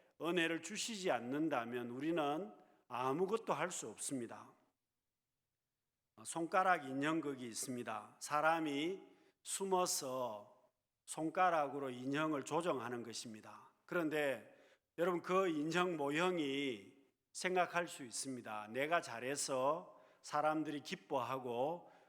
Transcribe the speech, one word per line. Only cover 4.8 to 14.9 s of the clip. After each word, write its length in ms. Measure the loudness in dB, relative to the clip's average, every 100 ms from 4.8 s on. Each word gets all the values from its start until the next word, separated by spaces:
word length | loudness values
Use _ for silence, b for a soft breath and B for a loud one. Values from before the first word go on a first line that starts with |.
| _ _ _ _ _ _ _ _ _ _ _ _ _ -16
손가락 600 | -8 -4 2 4 6 4
인형극이 640 | 2 0 2 2 0 -4 -6
있습니다. 680 | -6 -6 -4 -4 -6 -8 -14
사람이 840 | -2 4 4 4 2 0 0 -4 -10 B B B
숨어서 1080 | -8 -4 2 2 4 0 -2 -2 -2 -6 -12 -20 _ _ _ _
손가락으로 840 | -12 -4 -2 4 4 4 2 -2 -4
인형을 540 | -4 -2 0 2 0
조정하는 580 | 0 0 0 0 -2 -6
것입니다. 680 | -6 -10 -10 -12 -16 -20 -20 _ -4
그런데 720 | 0 2 2 2 0 -6 B B B _